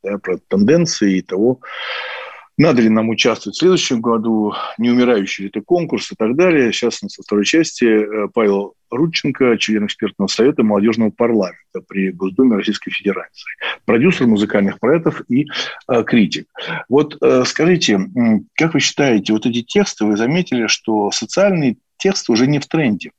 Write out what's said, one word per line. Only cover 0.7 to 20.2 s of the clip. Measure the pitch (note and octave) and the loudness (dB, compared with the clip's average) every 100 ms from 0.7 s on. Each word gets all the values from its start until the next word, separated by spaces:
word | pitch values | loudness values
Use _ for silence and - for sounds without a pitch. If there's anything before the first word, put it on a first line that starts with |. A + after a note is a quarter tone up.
| E3 E3 - G2+ F#2 | 4 2 0 0 0
и | |
того, | - F#2 A#2 B2+ - - - - - - - - - - | -2 0 0 -2 -10 -14 -10 -10 -12 -14 -16 -20 -8 0
надо | D#3+ B2+ | 2 4
ли | A2 | 4
нам | A2 A2 | 2 0
участвовать | A2 A#2+ G#2+ G2+ | 0 0 -2 -6
в | - | 0
следующем | F3 F#3 - A#2+ | 2 2 0 -2
году, | A#2 A2+ A2+ A2 G#2 - - - | 0 0 0 0 0 -4 -10 -2
не | A#2+ | 2
умирающий | A#2+ B2 A2+ F#2+ - | 4 4 2 0 -6
ли | G2 | -8
это | A2 | -8
конкурс | - F3 D#3+ A2 - | -2 -2 0 -6 -6
и | |
так | G2+ A2 | -4 -2
далее. | C3+ F#3 D#3+ A#2+ | 2 2 4 2
Сейчас | - A#2 - | 0 -4 -4
у | |
нас | G2+ - | -12 -14
во | |
второй | - G#2 | -4 -2
части, | G2+ D#3+ D#3+ - | 2 2 0 0
э, | A#2+ G#2+ G#2 G#2+ G2+ | 2 2 0 -4 -4
Павел | A#2+ G#2+ G2 G2+ _ _ | 0 2 2 -4 _ _
Рудченко, | A#2+ E3 D#3+ D3 C3 B2+ A2+ | -2 -2 -2 -6 0 2 2
член | - G#2+ | 0 -2
экспертного | G#2 - G#2 - G2 | -2 -4 -6 -4 -4
совета | - B2+ D3+ | 2 2 2
молодёжного | A2 G#2 G#2+ A2+ G#2+ | 0 2 2 2 -2
парламента | - A#2+ A2+ F2+ - _ F#2 _ | 0 0 2 -2 -8 _ -16 _
при | G2 F#2+ | -4 -4
Госдуме | F2+ F#2+ F#2+ C3 G#2 | -4 -4 2 2 2
Российской | G#2+ G2+ - | -2 -4 -8
Федерации, | - G2+ F#2+ - - - - - - | -6 -4 -6 -10 -18 -18 -10 -10 -8
продюсер | - A#2 E3 E3+ B2 | 0 2 2 2 2
музыкальных | G#2 G#2 G#2 G2 F#2 | 2 2 0 -2 -2
проектов | A#2 E3 E3 D3+ - | 0 0 0 -4 -2
и, | A#2+ D3 - - - - | -2 -2 -8 -10 -12 -2
э, | A#2+ | -2
критик. | A2 A#2+ F2+ - - - - - - | 2 2 2 -2 -12 -16 -10 -10 0
Вот, | C3+ D3+ - | 0 0 0
э, | C3 C3 | 2 2
скажите, | B2+ - E3 F3 - | 0 0 2 2 2
м, | G2+ G2 B2 A#2 G#2+ - | 0 -2 0 2 2 -2
как | - E3 | -2 0
вы | F3 | 0
считаете, | - - C#3+ G#2+ G2 | -2 0 2 2 2
вот | G#2+ | 0
эти | B2 A#2+ | 0 -4
тексты, | A#2 G3+ G3+ - | 0 0 0 -2
вы | G#2+ | 0
заметили, | G#2 | 0